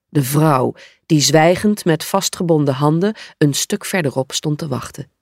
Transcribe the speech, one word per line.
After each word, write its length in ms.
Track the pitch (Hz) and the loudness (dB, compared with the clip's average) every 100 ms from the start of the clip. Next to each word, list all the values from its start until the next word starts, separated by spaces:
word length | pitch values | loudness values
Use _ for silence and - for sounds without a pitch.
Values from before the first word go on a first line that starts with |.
| _ | _
de 140 | 151 | -4
vrouw, 500 | 127 143 156 131 120 - - _ - | 0 2 2 2 0 -4 -16 _ -2
die 140 | 156 | 0
zwijgend 680 | 131 156 160 180 214 208 175 | 4 4 4 4 0 0 0
met 200 | 156 - | 0 0
vastgebonden 680 | 196 - - 175 156 139 | -4 -4 -4 0 2 2
handen 420 | 135 147 165 202 220 - - | 0 2 2 -2 -4 -10 0
een 160 | 147 | 0
stuk 320 | 135 - 202 - | 0 -4 -6 -4
verderop 460 | 190 139 - 170 | -4 -2 -4 -6
stond 260 | - 160 147 | -6 -6 -6
te 100 | 156 | -6
wachten. 440 | 120 - - - _ | -8 -8 -14 -18 _